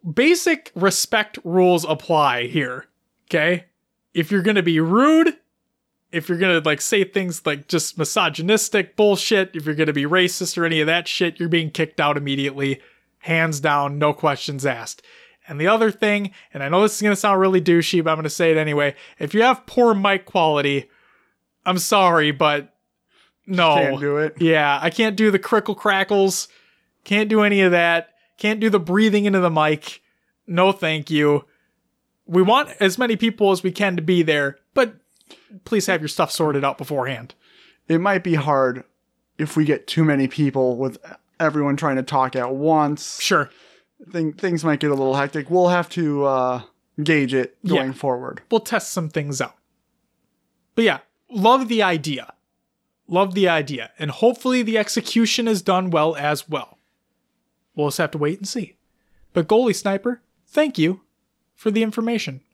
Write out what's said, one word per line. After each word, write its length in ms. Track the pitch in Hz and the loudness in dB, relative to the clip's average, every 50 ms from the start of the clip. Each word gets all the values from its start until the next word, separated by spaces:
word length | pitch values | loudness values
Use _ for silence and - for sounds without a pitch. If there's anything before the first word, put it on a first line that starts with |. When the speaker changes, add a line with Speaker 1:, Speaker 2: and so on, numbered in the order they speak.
| - 175 151 | -10 -6 -2
Speaker 1:
Basic 580 | - 254 311 359 349 - 349 330 311 - - _ | 0 2 2 2 2 2 -2 -2 -2 -6 -16 _
respect 600 | - 175 196 180 - - - - 220 214 - - - - | 0 0 0 0 0 -4 -2 -2 -2 -2 -2 -8 -14 -8
rules 420 | 170 170 185 180 180 180 170 160 | -2 2 4 4 4 4 2 0
apply 600 | 156 156 151 - - 170 156 147 135 123 123 120 123 | -2 -4 -6 -2 -2 0 2 2 2 0 -2 -4 -4
here. 380 | 127 160 139 123 123 131 - _ _ _ _ _ _ _ _ _ | -4 -4 -4 -4 -8 -12 -16 _ _ _ _ _ _ _ _ _
Okay? 360 | - 165 151 165 180 170 175 _ _ _ _ _ _ _ _ _ _ | -2 0 0 0 0 -2 -6 _ _ _ _ _ _ _ _ _ _
If 180 | 170 165 156 | -4 -2 0
you're 100 | 202 196 | -2 0
gonna 220 | 170 214 214 202 175 | 0 2 2 2 2
be 160 | 175 165 156 | 2 2 2
rude, 580 | 160 165 185 220 262 294 320 320 330 339 302 _ _ _ _ _ _ _ _ _ _ _ _ _ _ _ | 2 2 2 4 4 6 6 6 4 2 0 _ _ _ _ _ _ _ _ _ _ _ _ _ _ _
if 180 | - 170 156 - | -8 -8 -4 -4
you're 80 | 175 165 | -2 0
gonna, 240 | 190 190 175 165 151 | 2 2 2 2 2
like, 160 | 160 151 143 | 0 -2 -2
say 220 | - - - 202 190 | -2 0 0 0 0
things 420 | 190 _ 202 190 180 165 - _ | 0 _ -4 -4 -4 -6 -6 _
like 220 | 156 147 143 147 _ | -6 -6 -6 -6 _
just 300 | - 165 - - - - | -4 -4 -4 -4 -6 -6
misogynistic 960 | 160 - - 220 190 165 139 - 160 180 220 214 220 - - 208 185 - _ | -6 -2 0 0 0 -2 -2 -4 -2 0 0 0 0 0 -2 -2 -2 -2 _
bullshit, 560 | - 214 208 202 185 - - 226 202 190 190 - | 2 4 4 4 2 0 0 2 2 0 -2 -6
if 120 | 165 147 | -8 -6
you're 100 | 156 151 | -4 0
gonna 180 | 147 156 151 147 | 0 0 0 0
be 120 | 147 139 | -2 -2
racist 520 | 143 165 185 180 175 175 - 190 165 - 175 | 0 2 2 2 2 0 -4 -8 -6 -4 -2
or 80 | 170 | -2
any 140 | 165 165 156 | 0 0 0
of 80 | 151 151 | 0 0
that 200 | 165 175 170 - | 0 -2 -2 -4
shit, 320 | - - 185 170 165 - | -4 -2 -2 -2 -2 -4
you're 100 | 170 170 | -4 0
being 220 | 165 170 160 156 | 0 0 0 -2
kicked 280 | - - 160 156 _ - | -2 -4 -4 -4 _ -2
out 160 | 151 147 147 143 | 0 0 0 -2
immediately. 600 | 143 139 139 139 139 139 135 139 139 139 135 135 _ _ _ _ _ _ _ _ | -2 -4 -4 -4 -4 -4 -4 -4 -4 -4 -4 -6 _ _ _ _ _ _ _ _
Hands 400 | - - 165 165 160 165 156 143 | -6 -2 0 0 0 -2 -2 -4
down, 400 | 135 156 147 143 143 139 143 143 | -2 0 0 0 -2 -2 -4 -2
no 140 | 151 151 147 | -2 -2 -2
questions 520 | - - 151 143 131 - - 143 139 131 | 0 -2 -2 -2 -2 -8 -10 -10 -6 -4
asked. 360 | 139 123 117 110 - - - _ _ - - - _ _ _ _ - | -4 -4 -6 -10 -14 -16 -18 _ _ -20 -20 -20 _ _ _ _ -16
And 100 | 151 143 | -8 -2
the 80 | 156 185 | 0 2
other 240 | 214 220 226 220 | 2 2 2 0
thing, 400 | 196 - - 208 208 202 202 190 _ - - _ _ | 0 0 -2 0 0 -2 -4 -8 _ -16 -20 _ _
and 100 | 143 139 | -10 -6
I 60 | 139 | -2
know 120 | 165 185 | 0 2
this 140 | 208 214 214 | 2 2 0
is 60 | - | 0
gonna 140 | 208 208 208 | 0 0 0
sound 260 | 190 - 208 196 190 | 2 2 0 2 4
really 200 | 190 190 190 185 | 2 2 2 2
douchey, 420 | 165 175 175 170 160 - - 180 160 | 4 4 4 4 4 2 0 0 2
but 80 | 160 | 2
I'm 60 | 160 156 | 0 0
gonna 120 | 156 151 | -2 -8
say 220 | - - 180 165 | -2 0 2 2
it 60 | 160 156 | 2 2
anyway. 380 | 156 151 147 147 147 143 135 - - - - _ | 2 0 0 0 0 0 -2 -6 -20 -20 -12 _
If 140 | - 143 - | -10 -4 0
you 80 | 208 | 2
have 240 | 226 254 254 247 _ | 4 4 2 0 _
poor 280 | - - 254 240 233 220 | -6 0 2 4 4 4
mic 320 | 196 190 202 196 196 190 | 2 2 0 0 0 -4
quality, 640 | - - 196 165 160 151 147 143 143 139 139 131 _ _ _ _ _ _ _ _ _ _ _ _ _ _ _ _ | -2 0 2 2 2 2 2 0 0 0 -2 -4 _ _ _ _ _ _ _ _ _ _ _ _ _ _ _ _
I'm 120 | - 185 185 | -2 -2 -2
sorry, 540 | - - 226 202 190 180 170 165 151 151 | 0 2 2 4 4 4 4 4 2 2
but 420 | 147 135 170 151 147 147 143 - _ _ _ _ _ _ _ _ _ _ _ _ _ _ _ | 0 2 0 0 0 0 -4 -8 _ _ _ _ _ _ _ _ _ _ _ _ _ _ _
no. 300 | - 190 180 170 160 147 | -6 0 2 4 4 4
Speaker 2:
Can't 240 | 143 139 143 139 143 | 4 2 0 -2 -2
do 180 | 143 143 143 147 | -2 -2 0 0
it. 240 | 156 156 151 - | -2 -2 -2 0
Speaker 1:
Yeah, 380 | 170 165 160 156 147 143 143 139 | 2 2 4 4 4 2 0 0
I 80 | 147 170 | -2 -4
can't 260 | 160 - 226 220 208 185 | -2 0 -2 -2 0 2
do 140 | 220 214 | 2 2
the 80 | 196 190 | 2 0
crickle 360 | 196 - - 214 208 - 208 | 0 0 0 0 0 -2 -8
crackles. 720 | - - 214 196 190 190 190 208 202 196 190 180 - - - _ _ _ _ _ _ _ _ _ _ _ | -4 -2 0 0 0 0 0 2 2 2 2 0 -4 -8 -10 _ _ _ _ _ _ _ _ _ _ _
Can't 260 | - 202 208 214 208 | -2 0 0 0 2
do 120 | 220 214 208 | 2 2 4
any 180 | 208 202 196 | 4 4 4
of 100 | 190 180 | 4 4
that. 420 | 175 175 170 170 170 165 165 _ _ _ _ _ _ _ | 4 4 4 4 2 0 -2 _ _ _ _ _ _ _
Can't 220 | - 214 220 220 | -2 -2 -2 0
do 100 | 214 226 | 0 2
the 100 | 202 202 | 2 2
breathing 460 | 170 156 180 202 220 220 196 208 202 | 0 0 2 2 4 4 2 2 0
into 140 | 208 196 190 | 2 2 2
the 100 | 180 175 | 2 2
mic. 520 | 160 156 151 151 156 151 - - - - _ _ _ _ _ _ _ _ _ | 2 2 2 2 0 -2 -4 -16 -20 -20 _ _ _ _ _ _ _ _ _
No, 260 | - 180 175 185 190 | -6 0 2 2 2
thank 380 | 196 196 - 160 156 156 143 - | 2 0 -2 -4 -4 -4 -4 -2
you. 360 | 160 151 147 147 147 143 - _ _ _ _ _ _ _ _ _ _ _ _ _ _ _ _ | 0 2 2 4 2 0 -2 _ _ _ _ _ _ _ _ _ _ _ _ _ _ _ _
We 160 | - 165 180 | 0 2 2
want 280 | 190 185 226 269 294 - - - | 4 4 4 2 2 -2 -4 0
as 180 | 214 190 185 - | 0 0 0 0
many 180 | 254 233 226 | -2 -2 0
people 360 | 190 - 226 220 - 208 196 | 0 0 -2 0 2 2 2
as 120 | 196 185 - | 2 0 -2
we 80 | 185 | -6
can 240 | 175 - 202 196 180 | -4 -2 -2 -2 -2
to 60 | 175 | -2
be 200 | 160 156 185 175 | 0 0 2 2
there, 360 | 165 156 151 147 143 139 139 _ _ _ _ | 2 2 2 0 0 -2 -4 _ _ _ _
but 220 | 269 262 226 - _ _ _ _ _ _ _ - _ _ _ 214 190 _ | 0 0 0 -2 _ _ _ _ _ _ _ -20 _ _ _ -20 -20 _
please 240 | - - 208 - - | -2 -2 -2 0 0
have 140 | 190 165 | -2 -2
your 60 | 156 147 | -4 -6
stuff 200 | - - 170 143 | -2 -2 -2 -2
sorted 320 | - - 170 151 143 143 139 | 0 -2 -2 0 0 0 -2
out 140 | 139 131 - | -2 -4 -4
beforehand. 560 | 151 - 151 135 123 131 135 113 117 - - _ _ _ _ _ _ _ _ _ _ _ | -10 -6 -6 -4 -4 -4 -8 -10 -14 -18 -20 _ _ _ _ _ _ _ _ _ _ _
Speaker 2:
It 120 | 160 165 | -2 0
might 240 | 180 202 196 185 180 | 0 0 0 0 0
be 120 | 185 165 | 0 -2
hard 480 | 156 135 151 147 135 131 127 123 127 127 _ _ _ _ _ _ _ _ _ _ _ | 0 0 0 2 2 2 0 0 -4 -12 _ _ _ _ _ _ _ _ _ _ _
if 180 | 151 151 - 160 | -8 -4 0 0
we 60 | 156 | 2
get 220 | 147 147 - - - | 2 0 -2 -2 -6
too 160 | - 160 160 | -2 0 2
many 240 | 151 147 139 135 131 | 2 2 0 0 -2
people 480 | - - 151 139 131 135 131 127 123 | -2 -2 -2 -2 0 0 0 0 0
with 220 | 117 135 135 - - - - - _ _ _ _ _ | -2 -4 -6 -6 -10 -20 -20 -20 _ _ _ _ _
everyone 380 | 165 156 147 151 143 143 139 - | -2 -2 0 0 -2 0 -2 -2
trying 180 | 160 151 131 | -2 -2 -2
to 80 | 131 127 | -2 -4
talk 320 | - 147 135 131 127 127 | -2 -2 -2 -2 0 -2
at 180 | 131 120 123 135 | -4 -4 -4 -6
once. 640 | 135 143 160 160 156 151 143 147 147 - - - - | -2 0 2 2 2 2 0 -2 -6 -8 -14 -12 -8
Speaker 1:
Sure. 280 | - - 196 160 143 127 _ _ _ _ _ _ _ _ _ _ - 165 | -4 0 0 0 0 -2 _ _ _ _ _ _ _ _ _ _ -20 -10
Speaker 2:
Thing-, 220 | 160 175 165 156 151 | -6 -4 -4 -4 -4
things 300 | - - 185 175 160 147 | -4 -4 -4 -2 -2 0
might 160 | 165 151 139 | -2 -2 0
get 100 | - 147 | 0 -2
a 20 | 143 | 0
little 220 | 135 135 135 131 | 0 0 0 0
hectic. 340 | 139 139 139 - 160 139 131 | 0 -2 -4 -4 -8 -6 -2
We'll 200 | 165 185 180 175 | 0 2 2 4
have 200 | 180 175 170 - | 2 0 -2 -4
to, 360 | - 175 170 151 147 143 143 | -4 -4 -2 -2 -2 0 0
uh, 360 | 139 135 131 127 127 127 123 120 - _ _ _ _ _ - | 0 0 0 0 -2 -2 -6 -8 -14 _ _ _ _ _ -6
gauge 320 | 151 156 160 151 139 123 131 | -2 0 2 2 2 0 0
it 240 | 131 123 - _ _ - | -2 -2 -2 _ _ -4
Speaker 1:
Yeah. 140 | 175 180 170 | -2 0 0
Speaker 2:
going 160 | 131 131 131 | 0 -4 -8
forward. 480 | - - 139 127 123 127 127 127 - - _ | -6 -4 -4 -4 -4 -6 -12 -14 -14 -8 _
Speaker 1:
We'll 80 | 233 220 | -2 -2
test 320 | 226 - 240 220 - - | -2 -2 -4 -4 -4 -4
some 180 | - 190 165 151 | -6 -6 -6 -4
things 320 | - 165 143 143 139 127 | -4 -6 -6 -4 -6 -6
out. 140 | 131 - _ _ _ _ _ _ _ _ _ _ _ _ _ _ _ _ _ _ _ _ _ _ _ _ _ | -6 -8 _ _ _ _ _ _ _ _ _ _ _ _ _ _ _ _ _ _ _ _ _ _ _ _ _
But 80 | - 233 | 0 2
yeah, 160 | 214 151 131 - _ _ _ _ _ | 2 0 -2 -6 _ _ _ _ _
love 380 | 247 214 190 220 247 269 262 220 | -6 0 4 4 4 4 2 0
the 120 | 240 220 | 0 0
idea. 520 | 208 185 170 160 143 156 143 123 123 - - _ _ _ _ _ _ _ _ _ _ _ _ _ _ - | 0 0 0 -2 -4 -6 -8 -8 -10 -16 -20 _ _ _ _ _ _ _ _ _ _ _ _ _ _ -4
Love 260 | 165 180 202 196 180 | 0 0 0 0 0
the 140 | 202 196 180 | 0 2 2
idea. 420 | 165 160 151 135 147 120 113 - _ _ | 2 0 -2 -4 -8 -10 -10 -14 _ _
And 140 | 151 147 | -8 -8
hopefully 500 | 139 - - 233 262 247 - 262 254 254 | -4 2 2 2 2 0 -4 -2 0 0
the 160 | 240 214 220 220 | 0 0 -2 -2
execution 680 | 208 208 - 233 214 - - 233 233 208 - - 233 226 | -2 -2 -4 -6 -6 -2 0 0 0 0 0 -2 -2 -2
is 140 | 220 190 - | -2 -2 0
done 260 | - 190 185 185 185 | 0 0 0 0 0
well 260 | 170 160 151 165 160 | 0 0 0 0 -2
as 320 | 143 143 147 151 147 - - | -2 -2 -2 -2 -4 -6 -8
well. 300 | 156 139 123 - _ _ _ _ _ _ _ _ _ _ _ _ _ _ _ _ _ _ _ _ _ | -8 -8 -8 -10 _ _ _ _ _ _ _ _ _ _ _ _ _ _ _ _ _ _ _ _ _
We'll 140 | - 147 147 | -4 -4 -4
just 120 | 143 - | -2 -2
have 120 | 170 147 | -4 -4
to 60 | - 156 | -2 -4
wait 200 | 147 147 170 196 | -4 -4 -4 -6
and 80 | 196 196 | -10 -8
see. 280 | - 247 190 - _ _ _ _ _ _ _ _ _ _ _ _ _ | -8 -8 -8 -10 _ _ _ _ _ _ _ _ _ _ _ _ _
But 140 | 180 160 - | -4 0 2
Goalie 280 | 214 226 254 240 190 | 2 2 2 2 -2
Sniper, 460 | - - 202 196 196 196 240 247 - _ _ _ _ _ _ | -2 -2 -4 -4 -2 -4 -6 -6 -6 _ _ _ _ _ _
thank 300 | _ 294 311 302 - - | _ 0 0 0 0 0
you 240 | 156 160 190 190 _ _ _ _ _ _ _ _ _ _ _ | 0 0 -2 -4 _ _ _ _ _ _ _ _ _ _ _
for 140 | _ - 220 | _ -4 -2
the 140 | 208 220 220 | 0 0 -2
information. 580 | 220 208 - 226 233 233 220 - - 135 131 _ _ | -2 -2 -4 -4 -2 -4 -4 -4 -8 -12 -14 _ _